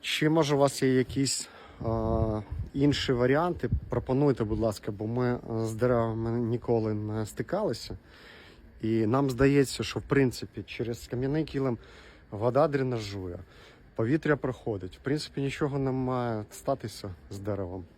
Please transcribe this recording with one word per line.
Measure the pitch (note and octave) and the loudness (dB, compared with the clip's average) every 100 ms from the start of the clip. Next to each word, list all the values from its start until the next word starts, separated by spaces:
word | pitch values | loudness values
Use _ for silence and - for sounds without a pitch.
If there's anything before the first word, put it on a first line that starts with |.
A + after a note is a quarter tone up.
Чи, | - - D#3 | -4 0 4
може, | D#3+ C#3+ C#3+ | 4 4 4
у | |
вас | C#3 - | 4 4
є | C3+ | 4
якісь, | C3 B2 - C3+ - - - - - A2+ | 4 2 0 0 0 -6 -16 -20 -8 -2
а, | A2+ A2 A2+ A2 G#2+ G#2 - - | 0 2 2 2 -2 -4 -8 -6
інші | - C#3+ C3+ - | 2 2 4 0
варіанти? | B2 B2 C#3+ F3 E3+ A#2+ C3+ - | 2 4 4 2 -2 -2 -2 -2
Пропонуйте, | A#2+ - C3 C#3+ A#2 | -4 0 2 4 2
будь | G#2+ G#2+ | 0 0
ласка, | A2+ G2+ - | 0 0 -6
бо | G#2 G#2+ | -6 -4
ми, | A#2+ B2 B2 - | 0 0 0 -2
а, | A2+ A2+ | -2 -2
з | A2 | 0
деревами | B2 A#2+ A2+ A2 A2+ A#2 | 2 2 2 -2 -2 0
ніколи | A#2 A#2 - A#2 A2 | 0 -2 0 0 2
не | G#2+ G#2+ G#2+ G#2+ | -2 -4 -4 -6
стикалися. | - - F#3 G3+ A#2 - F#2+ - - - - - - - - | -6 -4 -2 -2 -4 -8 -14 -16 -20 -20 -20 -20 -20 -20 -6
І | A2 A2+ A2 | 0 2 2
нам | C3 C#3 | 2 2
здається, | B2 C#3 C#3+ C3 - | 4 6 6 4 0
що, | A2+ A2 | -4 -6
в | |
принципі, | - C#3 C3 A2+ G2 - | 0 4 4 0 -10 -10
через | G2 - A#2 A#2+ - | -12 -6 -6 -6 -6
кам'яний | A#2+ C3+ D3+ | -4 -2 -2
килим | D3 C#3 C3+ A2+ - - - - - | -2 -2 -2 -2 -8 -20 -20 -20 -12
вода | G#2 A#2+ B2 D#3 | -2 0 4 2
дренажує, | C3+ C3 A#2+ G2+ G2+ F2+ F2 F2 - - - - - | 2 0 -2 -6 -8 -8 -10 -14 -20 -20 -20 -16 -4
повітря | A2+ D#3 D#3 C#3+ | 0 0 2 0
проходить. | C3 A#2+ - G2+ F#2 - | 0 -6 -6 -6 -8 -10
В | |
принципі, | - D3 - - | -4 -2 -2 -4
нічого | C#3 - D3 C#3 | -4 -2 -2 0
не | C3+ | -2
має | C3 B2+ B2+ A#2+ A2 G#2 | 0 -2 -2 -2 -4 -6
статися | - - C3+ A2 - G2+ F#2 - | -8 -4 -4 -4 -10 -12 -12 -14
з | G2 | -10
деревом. | G2 G2 F#2 F#2+ F2+ | -6 -4 -4 -8 -12